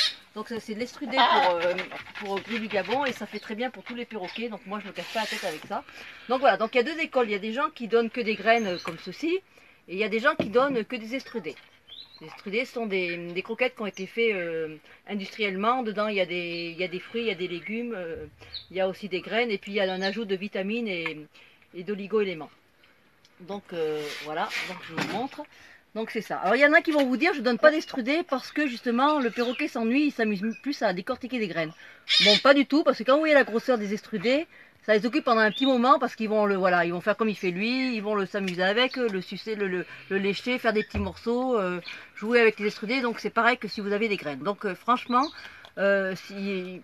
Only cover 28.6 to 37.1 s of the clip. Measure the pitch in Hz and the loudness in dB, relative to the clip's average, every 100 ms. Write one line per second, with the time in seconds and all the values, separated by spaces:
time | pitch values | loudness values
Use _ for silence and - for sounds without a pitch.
28.6 | 294 233 254 233 285 302 240 240 240 254 | -2 -2 -2 4 4 4 2 0 -2 -2
29.6 | 294 240 226 269 294 - 220 196 220 214 | -2 0 2 4 2 2 0 0 -2 -4
30.6 | 269 285 220 185 202 247 240 254 202 165 | -6 0 0 0 -4 -6 -4 -2 -2 -2
31.6 | 160 - - - - - 196 202 262 285 | -4 -6 -20 -12 0 4 6 8 8 8
32.6 | - 294 302 247 226 285 311 285 233 220 | 6 4 4 2 4 4 6 6 6 2
33.6 | - 240 202 208 - 214 220 277 339 - | 2 0 0 -4 -4 -2 2 2 0 -10
34.6 | - _ - 214 226 294 269 220 214 - | -20 _ 2 2 2 0 4 4 4 4
35.6 | 269 247 247 302 254 - 214 214 208 190 | 4 6 6 6 2 -2 0 2 2 4
36.6 | 185 175 170 175 214 | 4 4 2 0 0